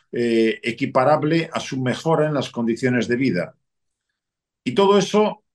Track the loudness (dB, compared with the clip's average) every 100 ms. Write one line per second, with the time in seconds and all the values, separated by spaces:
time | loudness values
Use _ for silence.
0 | _ -4 0 2 2 0 -6 -4 -2 2
1 | 2 2 2 -2 -2 -6 -6 -4 -4 -4
2 | 0 0 0 -2 -6 -4 -4 -2 0 0
3 | -2 -2 0 -2 -6 _ _ _ _ _
4 | _ _ _ _ _ _ -4 2 4 4
5 | 4 2 0 -2 _